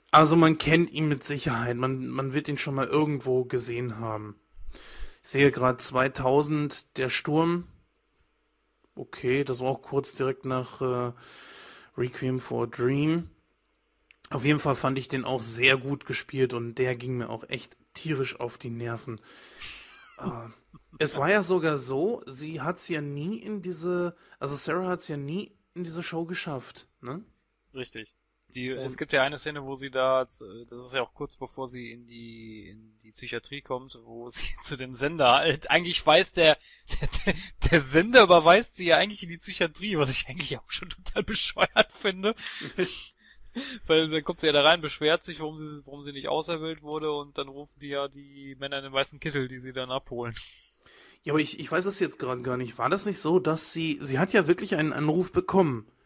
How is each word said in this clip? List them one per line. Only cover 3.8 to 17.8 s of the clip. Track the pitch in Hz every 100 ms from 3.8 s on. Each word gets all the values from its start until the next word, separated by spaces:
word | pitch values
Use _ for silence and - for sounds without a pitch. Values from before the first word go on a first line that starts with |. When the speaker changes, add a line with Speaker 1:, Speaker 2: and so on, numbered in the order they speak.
| 123 107
Speaker 1:
haben. | 113 107 107 - _ - - - - - - -
Ich | -
sehe | 135 139
grad | 131 127 127
zweitausend, | - 131 135 131 131 139 147 151 147 - - -
Der | 131
Sturm. | - - 151 165 175 175 - _ _ _ _ _ _ _ _ _ _ _
Okay, | - - - 127 135
das | 135 123
war | 127
auch | 131
kurz | - 139 139
direkt | - 131 131
nach, | 131 127 123 -
äh, | 131 123 123 120 - - - - - - - -
Requiem | 127 - 131 127
for | - 120
a | 117
Dream. | 117 123 139 151 165 165 _ _ _ _ _ _ _ _ _ -
Auf | 135
jeden | 135 151
Fall | 147
fand | 131 131 135
ich | 127
den | 135
auch | 123 127
sehr | 110 113 131 135
gut | 135 139 -
gespielt | 127 - 135 127
und | 120 117 117
der | 127 120
ging | 123 123
mir | 110
auch | 110 -
echt | 123 - _